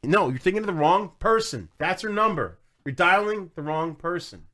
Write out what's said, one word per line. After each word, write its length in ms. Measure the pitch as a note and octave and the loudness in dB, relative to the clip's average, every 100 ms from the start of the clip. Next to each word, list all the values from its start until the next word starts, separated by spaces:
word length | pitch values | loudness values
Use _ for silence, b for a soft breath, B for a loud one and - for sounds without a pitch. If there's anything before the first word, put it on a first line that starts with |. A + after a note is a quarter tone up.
No, 240 | B2+ F#3+ D#3+ | 2 2 2
you're 100 | B2+ | 0
thinking 240 | F3+ G3+ | 0 0
of 40 | G#3+ | -2
the 60 | |
wrong 400 | E3+ D3+ F#3 G3+ _ | 0 4 4 0 _
person. 520 | G#3+ A3+ A3 B2 E2+ _ | 0 2 0 -8 -12 _
That's 240 | D#3 G3+ | -4 -4
her 60 | G#3+ | -4
number. 500 | G#3 A3 F3 G2+ D#2+ _ _ | 0 0 0 -4 -8 _ _
You're 100 | - | -10
dialing 560 | C3 F3 G3 G#3 G#3+ F#3 - | 2 4 4 2 -4 -8 -10
the 60 | |
wrong 320 | D3+ D#3 E3 | -6 -4 -4
person. 520 | D3+ E3 F3 - F#2+ - | -6 -6 -6 -8 -18 -20